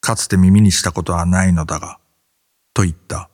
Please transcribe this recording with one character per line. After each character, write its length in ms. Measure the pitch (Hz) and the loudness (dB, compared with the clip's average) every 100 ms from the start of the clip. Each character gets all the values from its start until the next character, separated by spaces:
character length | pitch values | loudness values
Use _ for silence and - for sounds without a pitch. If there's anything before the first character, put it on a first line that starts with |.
か 140 | - 110 | -4 -4
つ 120 | - | -2
て 80 | 95 | 2
耳 240 | 92 101 | 4 6
に 100 | 104 | 4
し 120 | 90 | 2
た 100 | 90 | -4
こ 100 | 87 | -6
と 120 | 85 | -4
は 100 | 87 | -4
な 220 | 85 92 92 | 0 0 2
い 80 | |
の 100 | 85 | 0
だ 140 | 78 78 | -2 -8
が、 200 | - - _ _ _ _ _ _ _ | -10 -18 _ _ _ _ _ _ _
と 80 | - | -4
言 100 | 95 | -2
っ 20 | |
た。 360 | 82 _ - - | -4 _ -12 -12